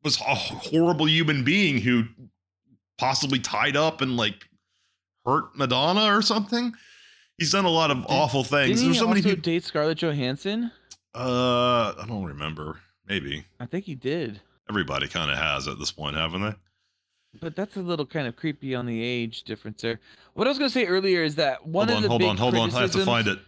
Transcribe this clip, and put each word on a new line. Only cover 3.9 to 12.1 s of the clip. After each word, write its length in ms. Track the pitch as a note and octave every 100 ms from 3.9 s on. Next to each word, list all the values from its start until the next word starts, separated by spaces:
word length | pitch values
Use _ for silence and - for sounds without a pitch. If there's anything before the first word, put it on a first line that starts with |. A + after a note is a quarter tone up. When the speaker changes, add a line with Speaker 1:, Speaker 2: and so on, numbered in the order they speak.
| D#3
Speaker 1:
and, 140 | C3+ A#2+
like, 320 | G#2+ G2+ - _ _ _ _ _ _ _ B2
hurt 300 | D3 - -
Madonna 580 | C3 B2+ D3+ G3 G#3+ G3+
or 60 |
something. 500 | G#3+ A3 G3+ A#3+ B3 A3+ - - - _ _ -
He's 120 | E3
done 140 | G3 F3+
a 40 |
lot 200 | E3 D#3
of 80 | C3+
Speaker 2:
Did, 40 | A#2
Speaker 1:
awful 340 | C3+ D3+ C3+
things. 240 | A#2+ C#3+ C3 A3+
Speaker 2:
didn't 40 |
Speaker 1:
There's 120 | B3 A#3
Speaker 2:
he 20 |
Speaker 1:
so 80 | A3+
many 140 | G#3
Speaker 2:
also 80 | F#3
Speaker 1:
people 120 | F#3
Speaker 2:
date 220 | E3+ E3+
Scarlett 340 | - D#3+ D3+ E3
Johansson? 680 | E3+ C#3+ B2+ C#3 G3 A3 A#3 - _ - _ A#2
Speaker 1:
Uh, 800 | B2+ B2 B2+ B2 B2 A#2+ G#2+ -
I 80 |
don't 160 | G2+